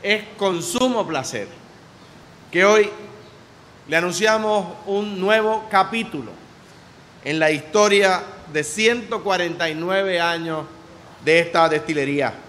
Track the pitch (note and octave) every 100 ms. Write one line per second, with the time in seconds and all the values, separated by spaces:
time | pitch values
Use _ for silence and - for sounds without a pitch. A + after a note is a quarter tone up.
0 | G3 G#3+ G#3 - G3 E3+ D#3 - B3+ A#3+
1 | F#3+ D3+ B2+ A#2+ F#2+ - - - - -
2 | - - - - - E3+ G3 G#3+ G#3 -
3 | - - - - - - - - - D#3
4 | F3 D3+ G#3+ A3 G#3+ G#3+ F3 F3 - G3+
5 | G#3 G3 F#3+ A3 G#3+ A3 A3 G3 F#3+ A3+
6 | A3 D3+ A2 F2+ - - - - - -
7 | - - C3+ D#3 D#3 D3+ - G#3+ G#3 G3+
8 | G3 F3+ - - - D3+ D3+ - A3 A#3+
9 | G3+ A3 G3 F#3 F3 E3 E3 D#3 E3+ F#3+
10 | G3 F3 E3+ E3+ E3 D#3 D3 - - -
11 | - - C3+ E3 E3+ F3 E3 D3+ D3+ D3+
12 | C#3 C#3+ B2+ -